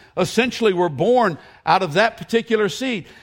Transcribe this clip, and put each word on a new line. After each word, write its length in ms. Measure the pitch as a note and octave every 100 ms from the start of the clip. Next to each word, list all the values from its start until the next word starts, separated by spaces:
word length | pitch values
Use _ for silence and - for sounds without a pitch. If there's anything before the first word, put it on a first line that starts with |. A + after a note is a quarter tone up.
| -
essentially 600 | - F3+ - B3 - A3
were 160 | F3+ F3
born 480 | C3 G3 B3 G#3 C#3+ - -
out 180 | D3+ F#3
of 120 | F3+
that 240 | E3 A3 -
particular 500 | - A3+ A3+ A3 G3+
seed. 380 | - C4 G#3 - -